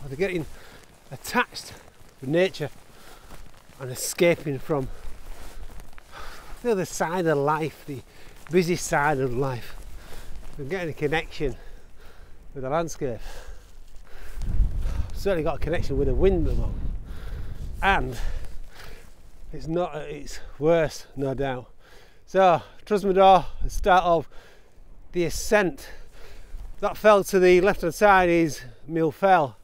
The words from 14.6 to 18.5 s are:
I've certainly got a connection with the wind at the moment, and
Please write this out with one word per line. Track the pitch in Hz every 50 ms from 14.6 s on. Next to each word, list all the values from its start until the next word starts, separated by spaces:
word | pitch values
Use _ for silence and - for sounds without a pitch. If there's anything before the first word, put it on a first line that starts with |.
| - - - - - - - - - -
I've | - -
certainly | - 196 196 165 147
got | 160 147 135
a |
connection | - - 160 180 - - 123 139
with | 143 131
the | 127
wind | - - 190 - - - 135
at | -
the | -
moment, | - - - - - - - - - - - - - - - - - - - - - - - -
and | - 190 196 170 131 127 123 - - - - - - -